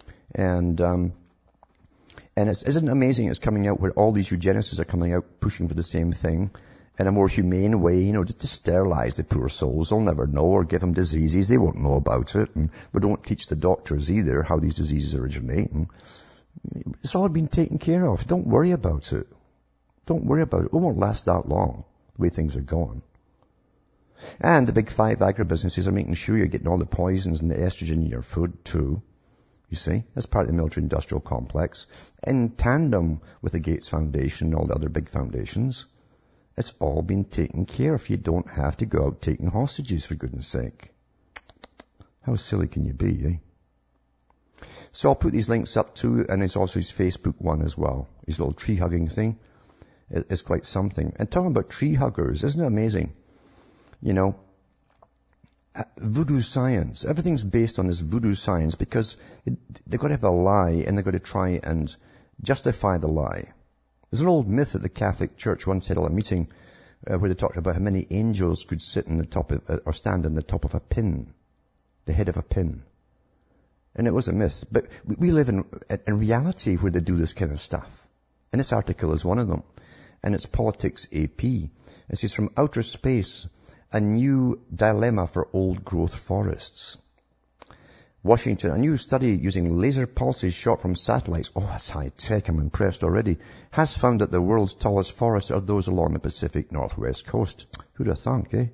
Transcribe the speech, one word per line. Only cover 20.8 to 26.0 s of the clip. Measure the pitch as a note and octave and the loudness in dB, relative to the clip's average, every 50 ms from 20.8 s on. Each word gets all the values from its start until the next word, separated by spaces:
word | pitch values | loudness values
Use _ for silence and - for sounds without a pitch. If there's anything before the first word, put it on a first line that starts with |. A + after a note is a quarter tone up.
| F3+ E3+ A#2+ E2 | 2 2 2 2
last | G2 G#2 G#2+ - - | 2 0 0 0 0
that | - F2 F2 - - | 2 2 2 2 0
long, | D2+ F2+ F#2+ - - F2+ - _ _ _ _ _ - | 0 0 0 0 -2 -6 -12 _ _ _ _ _ -6
the | - E2+ | 0 0
way | F2 | 0
things | - - D#2+ D2+ C2+ | 2 0 -2 -2 -2
are | B1 | -4
going. | C#2 C#2 D#2+ E2 E2+ A#1+ A1 A#1+ - _ _ _ _ _ _ _ _ _ _ _ _ _ _ _ _ _ _ _ _ _ _ - - - - - | -4 -2 -2 -2 -2 -2 -6 -12 -14 _ _ _ _ _ _ _ _ _ _ _ _ _ _ _ _ _ _ _ _ _ _ -20 -20 -20 -10 0
And | - E3 E3+ D3 B2+ | 4 6 6 8 6
the | A#2 - | 6 4
big | A2+ G#2+ - | 2 2 2
five | - - A2 A2 G#2+ - | 2 2 4 4 4 4
agribusinesses | G2+ F#2+ G2 A2 G#2 E2+ F2 D#2+ - F2+ - - F#2 F#2+ | 4 2 4 2 0 0 0 0 0 0 0 0 0 2
are | F#2 | 2
making | G2+ | 0